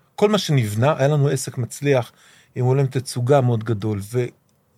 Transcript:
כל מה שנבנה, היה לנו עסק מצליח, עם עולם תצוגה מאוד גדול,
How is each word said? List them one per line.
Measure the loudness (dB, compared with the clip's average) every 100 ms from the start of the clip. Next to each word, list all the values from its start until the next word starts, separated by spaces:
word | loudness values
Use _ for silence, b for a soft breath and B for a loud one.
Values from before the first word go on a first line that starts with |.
| _
כל | 0 2
מה | 2
שנבנה, | 0 0 0 0 0 2
היה | 2
לנו | 2 0
עסק | 0 -6 -8
מצליח, | -8 -4 0 0 0 b b b b
עם | -4
עולם | 0 2 0
תצוגה | -2 -6 -6 2 4
מאוד | 4 0
גדול, | -2 -4 -2 -4 -4 -4 -4 -8 _ _ _